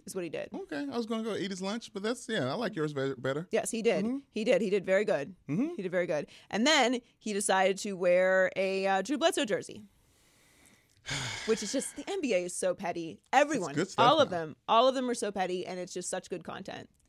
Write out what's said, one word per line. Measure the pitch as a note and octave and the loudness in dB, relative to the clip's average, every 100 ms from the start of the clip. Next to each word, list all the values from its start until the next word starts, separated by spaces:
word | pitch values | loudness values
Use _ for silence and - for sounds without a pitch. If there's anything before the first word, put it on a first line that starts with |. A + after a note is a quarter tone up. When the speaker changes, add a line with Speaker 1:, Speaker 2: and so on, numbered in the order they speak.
| - | -8
Speaker 1:
is | F#3+ | -8
what | E3+ | -6
he | |
did. | - - | -6 -8
Speaker 2:
Okay, | D#4+ G4 D4 C#4+ | -10 -8 -6 -4
I | A#3+ | -4
was | A3 | -4
gonna | A3+ | -4
go | A3+ | -4
eat | F#3+ F#3+ | -4 -4
his | F#3+ | -4
lunch, | F#3+ A#3 - | -4 -6 -8
but | G3+ | -6
that's, | G#3+ B3 - | -4 -4 -4
yeah, | A3 B2+ | -2 0
I | E3 | -2
like | A#3+ G3+ | -4 -2
yours | D3+ | -2
be-, | C#3+ C3+ C3 | 0 -2 -2
better. | C3 C#3 F3+ | -2 -4 0
Speaker 1:
Yes, | A3 - | -2 0
he | A3+ | 0
did. | A3+ F#3 | 2 2
Speaker 2:
Mm-hmm. | G#3+ C4+ - | 0 -4 -6
Speaker 1:
He | G#3+ | -2
did. | A3+ B3+ | 2 4
He | G#3 | 4
did | G3+ - | 0 4
very | F#3+ G#3 | 2 4
good. | D#3+ C#3+ F#3 - | 0 -2 -10 -4
Speaker 2:
Mm-hmm. | D#3 D4+ F4 | -2 -2 -4
Speaker 1:
He | |
did | F#3 | -2
very | F3+ F3 | -2 0
good. | D3+ - - - | -2 -4 -14 -6
And | G3 C4 | 2 4
then | D#4 A#3+ B3 - _ | 6 4 2 -6 _
he | G#3+ | -6
decided | F#3+ G#3 F#3+ F#3+ F#3+ | -2 2 4 4 2
to | G#3+ | -4
wear | F#3+ F3+ F3+ F#3 F#3+ F#3 - | 0 4 4 6 4 4 0
a, | F#3+ F#3+ G3 | -2 0 0
uh, | G3 | 0
Drew | G3 C#4 | 0 2
Bledsoe | E4 F4+ B3 | 2 2 0
jersey, | E3 - - G#3+ _ _ _ _ _ _ _ _ | -2 -4 -16 -20 _ _ _ _ _ _ _ _
<sighs> | _ _ _ - C#3 B2 - - | _ _ _ -10 -8 -8 -6 -2
which | A3 | -2
is | G#3 | 0
just, | C4+ - - | -4 -4 -8
the | C#4+ | -6
N | G4 | -4
B | C#4+ | 0
A | F#3 | 0
is | F3+ | 0
so | - F#3 | -2 -2
petty. | F3 E3+ F3 E3 - _ | -2 -4 -6 -8 -12 _
Everyone, | B3+ D4 C#4+ D#3+ | 4 4 2 -2
Speaker 2:
It's | C#3+ | -2
good | F3 | -2
stuff | - A#3+ | 4 6
Speaker 1:
all | D#4 | 6
of | C4 | 4
Speaker 2:
now. | F3+ | 0
Speaker 1:
them, | D#3 - - | -6 -8 4
all | A3 C4 | 6 6
of | C4 | 4
them | B3+ | -2
are | A#3 | -2
so | G#3 | -4
petty, | G3 F#3 F3+ - | -2 -2 -2 -6
and | F3+ | -8
it's | F3+ | -8
just | F#3 F3+ | -8 -6
such | F#3 - | -8 -6
good | F3+ | -10
content. | E3+ F3+ - - - _ | -8 -12 -12 -14 -16 _